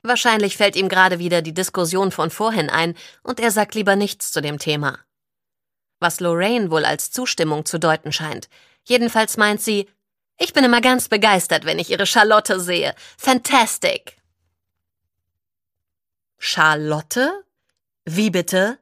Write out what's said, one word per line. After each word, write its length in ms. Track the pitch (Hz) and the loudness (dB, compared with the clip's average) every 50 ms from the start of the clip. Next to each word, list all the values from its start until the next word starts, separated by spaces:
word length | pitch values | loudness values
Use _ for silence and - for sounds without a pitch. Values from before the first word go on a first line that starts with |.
| - | 0
Wahrscheinlich 540 | 226 247 220 - 247 220 214 202 196 - | -2 -2 0 2 2 2 2 0 -2 0
fällt 180 | - 208 202 - | 2 0 2 2
ihm 140 | 175 190 185 | 0 -2 0
gerade 300 | 190 185 185 185 185 170 | 4 4 4 4 2 0
wieder 240 | 175 175 175 170 160 | -2 0 0 0 0
die 100 | 165 160 | -2 -4
Diskussion 580 | 180 - - - 190 175 165 180 185 196 190 | -4 -6 -4 -2 -2 -2 0 0 0 0 0
von 200 | - - 160 165 | 0 -2 -4 -4
vorhin 380 | - - 214 226 220 196 151 147 | -2 -2 -2 -2 0 0 -2 0
ein 260 | - 151 165 170 170 - - - - _ | 0 -2 -2 -2 -4 -8 -16 -20 -20 _
und 180 | _ - 247 - | _ -10 -6 -2
er 120 | 226 233 | 0 0
sagt 240 | 196 220 208 202 - | 2 0 -2 -2 -2
lieber 200 | 220 202 202 196 | -2 2 2 2
nichts 360 | 202 202 196 - _ - - | 2 2 -2 -4 _ -10 -6
zu 100 | - 165 | -6 -4
dem 160 | 143 147 147 | -4 -4 -6
Thema. 420 | 143 - 160 151 147 147 139 127 - _ _ _ _ _ _ _ _ _ _ _ _ _ _ _ _ _ _ _ _ | -6 -4 -2 -2 -2 -2 -4 -6 -8 _ _ _ _ _ _ _ _ _ _ _ _ _ _ _ _ _ _ _ _
Was 200 | 175 170 165 - | -2 -2 -2 0
Lorraine 520 | 185 175 170 170 185 214 240 240 208 175 | -2 0 0 2 0 0 0 0 0 0
wohl 140 | 160 156 151 | 0 0 2
als 260 | - 147 147 - - | 0 0 -2 -6 -8
Zustimmung 540 | - 254 254 247 - - 170 156 151 151 156 | -6 -6 -6 -6 -2 -2 -2 -2 -2 -4 -4
zu 120 | - - | -6 -6
deuten 340 | 165 165 165 156 160 _ 151 | 0 0 0 0 0 _ -8
scheint. 380 | 147 - 160 151 147 - - _ _ _ _ _ _ _ _ | -6 -6 -6 -8 -10 -12 -14 _ _ _ _ _ _ _ _
Jedenfalls 540 | - 240 247 233 226 - 220 220 214 - | 0 0 2 2 2 0 0 0 0 0
meint 240 | 226 214 208 208 202 | 0 2 2 0 -2
sie, 260 | - 226 214 202 196 _ _ _ _ _ _ _ _ _ _ _ | -2 -2 -2 -2 -4 _ _ _ _ _ _ _ _ _ _ _
"Ich 140 | 349 - - | -6 0 2
bin 100 | 302 269 | 2 4
immer 180 | 247 240 240 | 4 4 4
ganz 260 | 233 254 254 254 - | 4 2 2 2 0
begeistert, 580 | - 220 208 202 214 202 180 - - 170 151 139 | -2 0 2 4 4 4 4 2 0 -2 -2 -2
wenn 120 | 160 156 | -2 -4
ich 140 | 165 175 - | -4 -4 -4
Ihre 160 | 190 185 202 | -2 -2 -2
Charlotte 520 | - - 240 208 214 214 214 208 - 202 185 | 2 4 4 6 6 4 2 4 0 -4 -4
sehe. 360 | 175 175 180 170 151 139 - - - - - | -2 -4 -2 -2 -2 -4 -6 -8 -18 -20 -20
Fantastic." 1040 | _ - 277 262 247 - - 262 262 226 - - - - 170 143 - _ - _ _ _ _ _ _ _ _ _ _ _ _ _ _ _ _ _ _ _ _ _ _ _ _ _ _ _ _ _ _ _ _ _ _ _ _ _ _ _ _ _ _ _ _ _ _ | _ 0 0 0 0 0 2 2 2 2 2 -2 -2 -2 -2 -2 -4 _ -16 _ _ _ _ _ _ _ _ _ _ _ _ _ _ _ _ _ _ _ _ _ _ _ _ _ _ _ _ _ _ _ _ _ _ _ _ _ _ _ _ _ _ _ _ _ _
"Charlotte? 1080 | - - - - 156 156 156 151 151 151 151 151 156 _ - 240 262 302 370 403 381 _ _ _ _ _ _ _ _ _ _ _ _ | -8 -6 0 2 2 2 2 2 0 -2 -2 -4 -4 _ -2 0 0 0 -2 -6 -14 _ _ _ _ _ _ _ _ _ _ _ _
Wie 280 | - 160 190 214 214 | -6 -2 0 0 2
bitte? 480 | 175 180 170 - 190 185 190 214 254 _ | 0 0 -2 0 0 0 0 0 -2 _